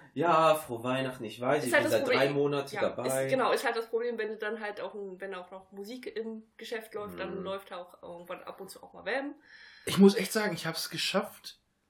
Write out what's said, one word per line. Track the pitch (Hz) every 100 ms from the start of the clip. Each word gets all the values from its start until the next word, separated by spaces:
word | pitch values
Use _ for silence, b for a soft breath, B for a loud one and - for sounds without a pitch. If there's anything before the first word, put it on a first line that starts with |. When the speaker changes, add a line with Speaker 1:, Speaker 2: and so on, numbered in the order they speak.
| b
Speaker 1:
ja, | 131 165 160 160 156
frohe | - 113
Weihnachten, | 123 131 131 127 107
ich | 120
weiß, | 127 147
Speaker 2:
Ist | 127
Speaker 1:
ich |
Speaker 2:
halt | 294
Speaker 1:
bin | -
Speaker 2:
das | -
Speaker 1:
seit | 269
Speaker 2:
Problem. | 247
Speaker 1:
drei | 139
Monaten | 143 143 143 139 202
Speaker 2:
Ja, |
Speaker 1:
dabei. | - - 127 131 135
Speaker 2:
ist, |
genau, | 262 214
ist | - 240
halt | 226
das | 226
Problem, | 226 240 220
wenn | 214
du | 220
dann | 214 220
halt | 208 202
auch, | 190 208
wenn | 196 185 196 185
auch | 180
noch | 190 185
Musik | 196 202 254 - -
im | 226 220 - -
Geschäft | 226 226 220 208
läuft, | 208 175
dann | 190 185
Speaker 1:
Mhm. |
Speaker 2:
läuft | 180 196 -
auch | 180 180 -
irgendwann | 175 175 180 170
ab | - -
und | 190
zu | -
auch | -
mal | 175 175
Wham. | 262 285 - b b b b b
Speaker 3:
Ich | 175
muss | 196 196
echt | 190
sagen, | 214 208 165
ich | 160
hab's | - -
geschafft, | 160 - 190 202 - - - _ _